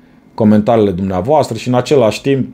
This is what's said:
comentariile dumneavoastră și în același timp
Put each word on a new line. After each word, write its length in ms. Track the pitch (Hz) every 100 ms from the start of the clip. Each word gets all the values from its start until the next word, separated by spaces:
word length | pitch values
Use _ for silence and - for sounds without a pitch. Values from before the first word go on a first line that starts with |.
| _ _ _
comentariile 560 | - 107 107 107 113 104
dumneavoastră 680 | 87 98 92 101 151 127 110
și 120 | -
în 60 |
același 460 | 123 123 147 113 104
timp 260 | 139 135 120